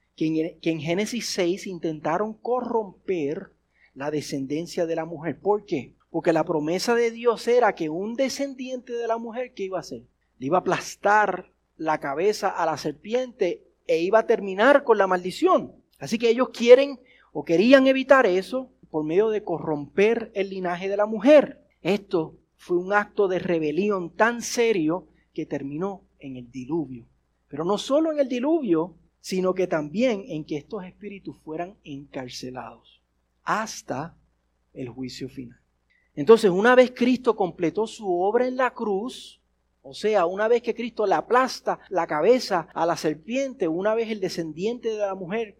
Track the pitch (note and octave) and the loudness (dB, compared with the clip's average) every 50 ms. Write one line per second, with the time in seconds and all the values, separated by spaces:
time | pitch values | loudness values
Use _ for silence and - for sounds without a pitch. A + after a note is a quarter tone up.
0 | _ _ _ - E3 D#3+ D#3+ D#3 D#3 E3+ - - - E3 E3 D#3+ C#3 D#3+ E3+ F#3+ | _ _ _ -4 -4 -2 0 -2 -4 -4 -8 -6 -4 -4 -4 -4 -4 -4 -2 -2
1 | G#3+ G#3+ - A3+ G#3+ - - - F3+ E3+ F#3 G#3 - G3+ F#3 E3 F3 E3 D#3 D3+ | -2 -4 -6 -8 -8 -6 -4 -2 -2 -2 -2 -4 -6 -10 -12 -8 -6 -6 -8 -6
2 | D#3 D3+ D#3+ F#3 G#3+ A3 G#3+ - _ A3+ B3 B3+ A#3+ A#3+ A#3+ A3+ A3 F#3 F3 _ | -4 -4 -2 -2 -2 -4 -6 -10 _ -4 -4 -4 -4 -2 -4 -4 -4 -6 -12 _
3 | _ - F#3+ E3+ D3 C#3 D#3 F#3+ F#3 - _ _ _ _ _ _ _ _ _ B2+ | _ -6 -4 -2 -2 -4 -4 -6 -10 -14 _ _ _ _ _ _ _ _ _ -8
4 | C3+ D3+ D3+ D3+ - - D3 C#3+ C3+ C3 D3 D#3 E3+ - - F#3 F3 D#3+ E3 D#3+ | -8 -4 -4 -4 -6 -4 -6 -6 -6 -6 -6 -6 -6 -6 -4 -4 -4 -2 -2 -6
5 | D#3+ E3 E3+ C#3+ D#3 E3+ C3+ - - F#3+ G#3 G#3+ G#3 - F3 C#3 A#2 - - _ | -6 -8 -10 -8 -8 -8 -8 -4 0 0 0 0 0 -4 -6 -6 -6 -8 -16 _
6 | _ _ - E3 D3 F3+ D#3+ D#3 D#3 D#3+ D#3+ D3+ D3 D#3 E3+ - - A#3+ A#3 A#3 | _ _ -8 -2 0 2 2 2 0 0 -2 -2 -2 -2 -2 -2 0 0 0 0
7 | A#3+ A#3 A3+ A#3 A#3 A#3+ A3 F#3+ - A#3 A#3+ B3 A#3+ G3+ G3 - E3+ D3+ D#3 F3 | 0 0 -2 0 0 0 0 0 0 2 4 4 4 4 2 0 -4 -6 -4 -4
8 | G3 A3 A#3+ A#3 C4+ C4 - - C#4 C#4 C4 C4 B3+ B3+ C4 B3 B3 - A#3+ A#3 | -6 -6 -2 -2 -2 -2 -2 -4 -6 -8 -8 -10 -10 -10 -10 -10 -10 -10 -8 -6
9 | A#3 A3 A3+ A#3 A#3 A#3 G#3+ B3+ B3+ B3 - - G3 F#3+ F#3+ F3 - - C3+ A#2 | -4 -2 -4 -4 -4 -8 -8 -8 -10 -10 -8 -8 -8 -6 -6 -6 -8 -8 -12 -14
10 | A#2+ _ _ _ _ _ _ _ B2+ C3+ E3+ F3+ F3+ F#3 E3+ D3 - - - - | -16 _ _ _ _ _ _ _ -4 0 0 0 2 2 -2 -2 -2 -8 -14 -4
11 | - G3 G#3 G#3+ G#3 F#3+ F#3 F3+ - - _ _ _ _ _ - E3 D#3 D#3 D3+ | 0 4 4 4 4 2 -2 -6 -10 -14 _ _ _ _ _ -8 -4 -2 -2 -2
12 | - C#3+ C#3 D3+ F3+ G#3 G#3 - G#3 F#3+ - F#3 F3 D#3+ D#3 C3+ - D#3+ D3+ - | -2 -4 -4 0 0 0 0 0 -2 -4 -2 0 0 0 -2 -2 -4 -6 -8 -8
13 | _ G3+ A3+ B3 C4 B3 - - G3+ F3 - - - _ _ _ _ - E3+ E3 | _ -4 -4 -4 -4 -4 -4 -2 -2 -2 -2 -4 -10 _ _ _ _ 0 0 0
14 | E3 F#3+ G#3+ A3 A3 A3+ A#3 G3 G3 G3 F#3+ F#3+ A3 C4+ C#4+ C#4 C#4 B3 A3+ G#3 | 2 4 4 4 4 4 2 0 0 -4 0 4 6 6 6 6 6 4 4 4
15 | G3 F#3+ F#3 F3+ F3+ F#3 - - D4+ F#4 F4+ C#4 C#3+ B2 - - _ _ _ _ | 4 2 2 0 -2 -4 -4 0 2 4 4 2 2 -2 -10 -20 _ _ _ _
16 | C#3 C3+ - A3+ A#3+ A3+ A3+ B3 B3+ A#3 - - A#3 A#3 B3 C4 C#4 C#4+ C#4 - | -8 -6 -4 0 2 2 2 2 2 -2 -2 0 8 10 10 10 10 4 -2 -10
17 | - _ _ _ _ _ _ D#3 C#3+ - E3 E3 G#3 B3 C#4 C4+ C4 C4+ C4 C4 | -16 _ _ _ _ _ _ -10 -2 0 2 4 6 8 8 8 8 6 4 2
18 | C4 C4 C#4 C4+ B3 G3 F3+ F#3 F#3 - B3+ C4 C4 B3+ _ _ - _ - D#3 | 4 6 6 6 6 4 2 0 -2 -4 -6 -8 -8 -10 _ _ -20 _ -6 -4
19 | D3+ D3+ E3 F#3+ G#3+ A3+ G#3+ G#3 G#3 - E3+ D3+ E3 D#3+ D3+ D3 C#3+ C#3 - - | -2 0 2 2 2 2 0 -2 -4 -4 -6 -6 -4 -4 -6 -6 -6 -6 0 2
20 | G3 G#3+ A#3 A#3 A3+ - - G3+ F#3+ G3 F#3+ F#3+ F3+ F3 F3 F3 F#3+ G3 G3+ G3+ | 2 2 2 0 -4 -6 -6 -6 -6 -4 -4 -6 -4 -4 -4 -4 -4 -4 -2 -2
21 | G#3 G#3+ A3 G#3+ F#3 C4+ D#4 C#4+ A3+ F3+ - - _ _ _ _ - D#3 G3 G#3 | -2 -2 -2 0 6 8 8 8 8 6 -2 -14 _ _ _ _ -2 -2 -2 -2
22 | - - - E3+ D#3 C3+ - - _ _ _ _ - - F3+ F3 F3+ F#3 G3+ G#3 | -2 -2 -2 -2 -2 -2 -8 -16 _ _ _ _ -6 -2 -2 -2 0 2 0 0
23 | G#3 G#3 - - G3+ F#3 F#3+ F3 F#3 F#3+ F3 D#3+ D#3+ D3 D3+ E3+ G3+ G#3 G3+ F#3+ | 0 0 0 0 0 0 0 -2 -2 0 0 0 0 0 0 0 0 0 0 -2
24 | F3 D#3+ - - - A#3 A#3+ A#3+ - - - B3 A#3 A3+ A3 F#3 D#3 D3+ E3 F#3 | -4 -6 0 2 2 2 2 -2 -6 -6 -2 0 0 2 2 0 0 0 -2 -4
25 | - _ _ _ _ _ _ - D#3 - D#3+ C#3 C3+ C#3 D3 D3+ F#3 G3+ G3 F#3 | -6 _ _ _ _ _ _ -10 -10 -8 -8 -8 -8 -8 -6 -6 -6 -6 -8 -10
26 | - _ _ _ - C#3 C3 B2+ A#2+ A#2+ B2 C3 B2 B2 D#3+ E3+ D3 B2+ B2+ A#2 | -16 _ _ _ -16 -14 -14 -14 -16 -14 -14 -14 -8 -6 -4 -4 -4 -6 -10 -16
27 | A2+ _ _ _ _ _ _ _ _ _ - C#3 D#3+ F3+ G#3 G3 - - C4+ D4+ | -18 _ _ _ _ _ _ _ _ _ -10 -6 -4 -4 -4 -4 -2 0 0 0
28 | D#4+ E4 D4+ D4 C#4 A#3+ B3+ B3 A#3 D4 E4 E4+ C#4 G#3 E3 D#3 E3 F#3 - _ | 2 0 0 -2 -2 -2 -2 -2 0 0 0 0 2 2 0 0 0 -2 -8 _
29 | _ _ _ _ _ - F#3+ F#3 F#3 F#3 F3+ F#3 F3+ F3 F3 D#3 D3+ D3 D3 G3+ | _ _ _ _ _ -6 -4 0 0 0 0 0 -2 -2 -2 -4 -4 -4 -2 0
30 | B3 C4 C4+ B3 B3 C4 E3+ D#3 D3+ D#3 D#3+ C#3+ C#3+ - A#3 G3+ F3+ F#3 F3+ _ | 0 0 0 -2 -6 -8 -10 -10 -8 -6 -8 -8 -8 -10 -12 -12 -12 -14 -18 _
31 | G3+ G3+ G3+ F#3+ - D#3 C#3+ - _ D#3 D#3 D#3+ F3 F#3 G#3 _ _ E3 C#3+ C#3 | -16 -16 -16 -14 -16 -16 -18 -16 _ -12 -10 -8 -10 -10 -12 _ _ -16 -14 -14
32 | D3 C#3 - C#3+ C3 B2 - - - B2+ B2+ B2+ A#2+ A#2+ A#2 A#2 _ _ _ _ | -14 -14 -14 -12 -12 -12 -12 -14 -14 -12 -12 -14 -14 -14 -18 -20 _ _ _ _
33 | _ _ _ _ _ _ _ _ _ - E3+ G#3 A3 G#3+ - - - - B2+ B2+ | _ _ _ _ _ _ _ _ _ -4 -4 -2 -4 -6 -10 -14 -10 -8 -8 -8
34 | D3+ F3 - _ _ _ _ _ _ _ _ _ _ _ _ D3 C3 A#2+ A2+ C3 | -8 -10 -14 _ _ _ _ _ _ _ _ _ _ _ _ -14 -14 -14 -12 -12
35 | C3 B2 B2+ - C#3+ B2 - C3+ B2+ A#2 - _ _ _ _ _ _ _ _ _ | -12 -12 -10 -12 -12 -12 -12 -14 -16 -16 -18 _ _ _ _ _ _ _ _ _
36 | _ _ _ D3+ C#3+ F3 A3+ A3 A3 G3 E3+ F#3+ G#3 A#3+ B3+ B3 B3+ A#3+ - - | _ _ _ -4 6 8 8 8 8 4 4 6 6 8 8 8 8 6 4 0
37 | A#3+ B3+ B3+ A#3+ - B3 A3 - G3+ F3 - - F3 D#3+ D#3 G3+ A3 A3 - - | 2 2 2 2 2 0 0 2 0 -4 -2 -2 -2 -2 0 -2 -4 -4 -6 -8
38 | A3 G3 F3+ F3 F3+ G3+ G#3+ A#3+ B3+ B3+ B3+ B3+ C4 A#3+ - - A#3 G#3+ G3 F#3+ | -4 -2 -2 0 0 0 2 0 0 0 0 0 -2 -2 -2 -4 -4 -2 -2 -2
39 | A3 B3+ - - - - - _ _ _ _ _ _ _ _ _ _ C3+ C3+ - | -4 -6 -10 -14 -18 -20 -20 _ _ _ _ _ _ _ _ _ _ -20 -14 -4
40 | - G#3+ G#3+ G3+ E3+ E3+ F#3 G3+ G#3+ A3 A#3+ A#3 - A#3 G#3 - A#3 A#3 - - | -2 0 2 2 2 2 0 0 -2 0 0 -2 -2 -4 -6 -6 -6 -8 -4 -2
41 | G#3+ G3 G3+ - - - A3 B3 C4 A#3 - - - G#3+ F3+ - - - F#3+ F3 | 0 2 2 0 0 2 4 4 4 2 -2 -6 -6 -6 -6 -6 -8 -6 -4 -4
42 | E3+ - E3 D3+ D#3 G#3 B3+ B3+ - - G3 E3+ D#3 - - - E3 E3+ E3 D#3 | -2 -2 -2 2 4 4 4 4 4 0 -2 -2 -2 -4 -4 -2 -2 -2 -2 -2
43 | - D#3 D#3 D#3 - G#3+ A#3 C4+ C#4 C4+ B3 - G3 D#3+ D#3+ F3 F#3+ G#3+ A3 A#3 | -2 -4 -4 -4 -8 -6 -4 -4 -4 -4 -4 -4 -2 -2 -2 -2 0 0 0 0
44 | A3+ G#3+ A3+ G#3 F#3 E3+ - F3 E3 D#3+ D3+ D#3 F#3 A3 A#3+ A#3+ - A3+ A3 G#3+ | -2 -4 -4 -6 -6 -6 -6 -6 -8 -8 -8 -6 -4 -4 -4 -4 -6 -6 -4 -4
45 | G#3 G3 F#3+ F#3+ F#3+ D#3+ G3+ A3+ A3+ G#3 - | -4 -4 -4 -8 -8 -8 -6 -6 -6 -8 -10